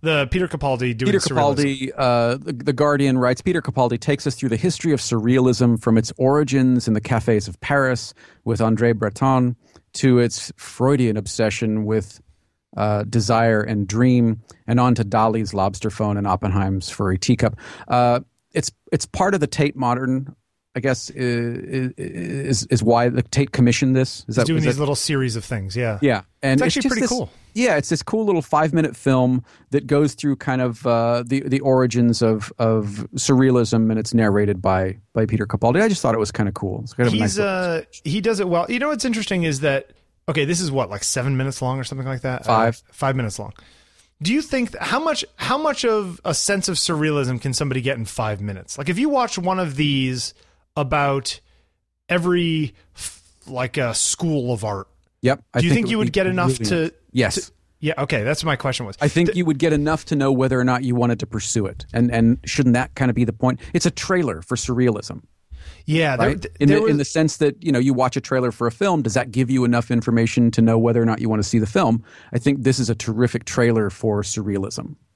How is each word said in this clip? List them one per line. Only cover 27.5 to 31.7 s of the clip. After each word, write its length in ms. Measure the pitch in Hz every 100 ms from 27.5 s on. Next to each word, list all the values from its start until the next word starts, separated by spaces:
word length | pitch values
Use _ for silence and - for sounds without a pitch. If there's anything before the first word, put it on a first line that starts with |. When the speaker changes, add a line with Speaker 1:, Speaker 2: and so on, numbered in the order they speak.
Speaker 2:
Yeah, 220 | - 247 156
it's 120 | -
this 120 | 160
cool 220 | - 220 214
little 140 | 180
five-minute 520 | 143 151 156 160 160 -
film 480 | - 131 127 127 - - _
that 160 | 139 135
goes 260 | 143 147
through 220 | - 147 135
kind 240 | - 127
of, 240 | 127 113 131
uh, 360 | 117 117 120 120
the, 140 | 139
the 200 | 135 135
origins 600 | 135